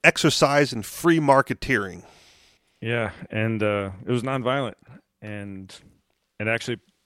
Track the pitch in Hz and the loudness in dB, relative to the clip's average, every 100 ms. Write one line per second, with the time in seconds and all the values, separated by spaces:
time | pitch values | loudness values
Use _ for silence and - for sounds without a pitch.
0 | 160 - 160 - 143 143 143 117 98 - | 2 4 2 4 4 4 2 0 -10 -2
1 | 170 165 143 135 - 127 - 120 98 90 | 2 4 6 4 4 -6 -2 -2 -2 -10
2 | - _ _ _ _ _ _ _ 110 120 | -20 _ _ _ _ _ _ _ -4 -4
3 | 107 - - 110 113 110 107 104 98 95 | -4 -8 -8 -2 -2 0 0 0 -4 -8
4 | - 123 127 135 120 139 120 - - - | -4 -2 -2 -4 -2 -2 -4 -8 -20 -20
5 | _ _ 107 104 101 98 95 - - _ | _ _ -14 -12 -12 -14 -16 -20 -20 _
6 | _ _ _ _ 107 117 - 113 _ _ | _ _ _ _ -2 -2 -4 -8 _ _